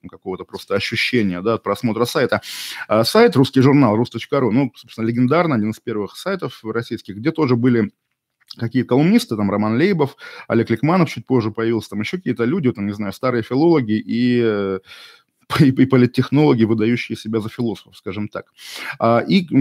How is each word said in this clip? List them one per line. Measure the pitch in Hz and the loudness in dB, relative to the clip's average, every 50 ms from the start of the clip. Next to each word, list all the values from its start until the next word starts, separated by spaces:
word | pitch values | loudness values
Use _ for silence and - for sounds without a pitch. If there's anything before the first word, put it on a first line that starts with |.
| - | -18
ну, | 87 | -20
какого-то | - 80 - 98 92 87 90 | -20 -14 -10 -10 -10 -10 -10
просто | - 101 98 - - 98 | -12 -14 -14 -6 -4 -2
ощущения, | 98 - - 117 - - - - 120 107 95 90 87 | -2 -2 -2 -4 -4 -2 0 0 0 0 0 -2 -2
да, | 92 113 113 | -2 -2 -2
от | 104 - | -2 -2
просмотра | 98 101 - - 120 104 110 120 | -4 -4 -2 -2 -2 0 0 -2
сайта. | 120 - 160 127 - 107 101 - - - - - - - - - | -2 0 0 0 0 0 -2 -4 -6 -14 -12 -12 -12 -12 -10 -4
А | - 107 110 113 | 0 0 0 2
сайт, | - - 214 233 240 - | 2 4 4 4 4 4
русский | 127 135 - - 135 | 4 2 2 4 4
журнал, | 123 143 139 147 139 110 104 | 4 6 6 6 4 4 4
рус | 110 120 - | 2 0 -2
точка | - 117 - - 147 139 | -4 -10 -8 -4 -4 -2
ру, | 131 110 | 0 0
ну, | 101 131 143 120 - | 0 0 0 -2 -4
собственно, | - - 117 - - 113 | -12 -20 -16 -10 -6 -4
легендарно, | 113 117 120 127 123 143 170 175 160 139 | -2 0 0 2 2 2 2 2 2 0
один | 110 104 107 | 0 -2 -2
из | 110 - | -4 -8
первых | - 120 110 107 101 92 - | -8 -8 -6 -6 -6 -8 -10
сайтов | - - 185 196 180 - 139 - - - | -10 -8 -6 -6 -6 -6 -10 -12 -12 -10
российских, | 110 110 117 117 - 117 107 - - 92 | -8 -6 -6 -6 -6 -8 -10 -10 -12 -10
где | 104 117 160 | -6 -4 -4
тоже | 156 - 156 123 127 | -2 0 2 2 2
были | 117 120 131 120 117 107 101 - _ _ _ _ _ _ _ _ _ _ - - | 2 2 2 2 2 0 -2 -4 _ _ _ _ _ _ _ _ _ _ -20 -12
какие-то | - 117 117 - 131 117 - | -8 -6 -4 -2 -2 0 2
колумнисты, | 123 131 151 180 220 240 - - 117 | 2 2 4 4 4 2 0 0 -4
там, | 104 104 95 | -2 -2 0
Роман | 98 104 107 107 113 | 0 0 0 0 0
Лейбов, | 123 160 208 202 156 143 131 - - - - - - - - | 2 2 2 2 0 -2 -2 -4 -10 -20 -20 -18 -14 -6 -2
Олег | 110 113 113 - | 0 0 0 0
Ликманов | 117 - - 151 175 190 165 127 | -2 0 0 2 2 2 2 0
чуть | - 123 - | -2 -6 -4
позже | - 131 123 107 110 | -2 0 0 0 -2
появился, | 110 - 113 113 117 107 - - | -2 -2 -2 -2 -2 -2 -4 -6
там | 101 104 | -6 -6
еще | 104 - - | -6 -6 -6
какие-то | 185 - - 117 117 117 | -6 -4 -4 -4 -2 -2
люди, | 117 160 202 139 123 | -2 0 0 0 0
там, | - 104 101 | -2 -2 -4
не | 104 101 | -6 -6
знаю, | 104 107 101 95 | -6 -6 -8 -6
старые | - - 127 120 117 110 | -4 -2 -2 -2 -2 -2
филологи | - 123 135 160 175 165 151 123 107 107 110 - | -2 0 2 4 4 4 2 2 0 -2 -2 -2
и, | 104 110 117 123 123 123 120 117 | -2 -2 0 2 2 2 2 2
э, | 110 104 101 98 98 95 92 - - - - - - - _ _ _ _ _ _ - | 2 0 0 -2 -2 -4 -6 -8 -12 -20 -20 -20 -20 -20 _ _ _ _ _ _ -4
<laughs> | - - | 2 4
и, | 156 131 | 4 4
и | 131 135 131 | 4 4 2
политтехнологи, | 123 135 127 123 123 - - 123 - 135 143 151 147 135 113 113 | 4 4 4 4 4 2 0 -2 2 2 2 4 4 4 4 2
выдающие | 104 113 113 110 113 120 117 - - 113 | 2 2 0 0 0 0 -2 -4 -8 -10
себя | - - 110 110 113 | -10 -6 -4 -4 -4
за | 101 110 | -4 -6
философов, | - - 120 113 98 - - _ - | -6 -6 -6 -6 -6 -8 -12 _ -20
скажем | - - 101 92 104 104 104 | -18 -12 -10 -8 -8 -8 -8
так. | - 95 - _ _ _ - - - - - - - - | -10 -12 -14 _ _ _ -20 -18 -16 -14 -12 -12 -6 -2
А, | - 113 120 117 | 0 2 2 2
и | - - 170 196 180 - - 135 | 2 2 2 0 2 2 2 2